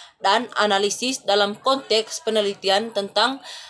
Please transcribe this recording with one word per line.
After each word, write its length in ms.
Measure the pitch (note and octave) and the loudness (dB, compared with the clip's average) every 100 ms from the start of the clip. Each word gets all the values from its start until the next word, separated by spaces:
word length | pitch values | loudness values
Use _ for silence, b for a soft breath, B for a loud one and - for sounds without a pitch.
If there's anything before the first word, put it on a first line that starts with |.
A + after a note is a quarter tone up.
| B B | B B
dan 320 | G3 A3 A#3+ - | 2 2 0 0
analisis 640 | G#3 G3 G3+ - B3 C4 | 2 2 0 -2 -4 -4
dalam 320 | - G3+ G3+ | 0 2 2
konteks 720 | G#3 B3+ C4+ - G#3+ G#3+ - A3 | 0 0 0 0 0 0 -6 -2
penelitian 640 | G#3+ G3+ G3 F#3+ G3 A3+ | 0 0 -2 0 0 0
tentang, 480 | G#3 G3 G#3 A#3+ C4+ B B | -4 -2 2 2 0 B B